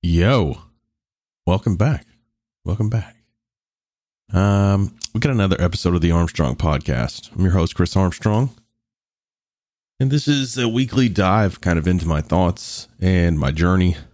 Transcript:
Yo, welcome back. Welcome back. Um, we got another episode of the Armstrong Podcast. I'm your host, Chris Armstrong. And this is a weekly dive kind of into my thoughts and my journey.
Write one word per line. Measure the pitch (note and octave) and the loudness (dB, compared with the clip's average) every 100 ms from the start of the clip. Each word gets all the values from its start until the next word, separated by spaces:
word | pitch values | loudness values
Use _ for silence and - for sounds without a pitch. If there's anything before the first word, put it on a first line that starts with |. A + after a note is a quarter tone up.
Yo, | F2 E2+ F#2 C3 D#2+ - - _ _ _ _ _ _ _ - | 0 2 2 2 0 -6 -14 _ _ _ _ _ _ _ -2
welcome | F#2 - F2+ | -2 0 0
back. | A#2+ C#3+ - _ _ _ _ _ | 0 -2 -8 _ _ _ _ _
Welcome | - G#2 G#2+ | -8 -4 -2
back. | A2+ - _ _ _ _ _ _ _ _ _ _ _ _ | -4 -8 _ _ _ _ _ _ _ _ _ _ _ _
Um, | F#2 G2+ G2+ G2 G2 G#2 - - | 0 2 2 2 2 -2 -6 -8
we | A2 | -4
got | D3 | -2
another | B2 G2 F#2 | 0 0 0
episode | F2+ F2 F2+ | -2 -2 0
of | F2 | 2
the | E2+ | 2
Armstrong | E2+ E2+ - C#2+ B1+ | 2 0 0 -2 0
Podcast. | E2 D2 - B1 A#1+ - - - | -2 -2 -2 -4 -4 -8 -14 -2
I'm | |
your | F#2 | 0
host, | F2+ E2+ - | 2 0 0
Chris | F2 G2 | -2 0
Armstrong. | F#2+ - G#2+ G#2+ C3 - _ _ _ _ _ _ _ _ _ _ _ _ _ _ | -2 -2 -2 0 -2 -6 _ _ _ _ _ _ _ _ _ _ _ _ _ _
And | C3+ | 0
this | D3 C#3+ | 0 0
is | C#3+ C3 C3 | -2 -2 -2
a | A#2+ | -2
weekly | A#2 C3 B2+ B2 | 0 0 2 2
dive | F#2 F#2 G#2 G2+ - | 2 2 2 0 -2
kind | F#2 E2+ | -2 0
of | D#2+ | 2
into | F2+ E2 | 0 0
my | D#2 | -2
thoughts | D2+ E2 F2+ F2 - - - _ | 0 0 0 -2 -10 -14 -16 _
and | F#2+ F#2 E2+ D#2 | 0 2 2 2
my | C2+ | -2
journey. | D#2 F2 F#2 F2+ E2 - | 0 2 4 2 0 -8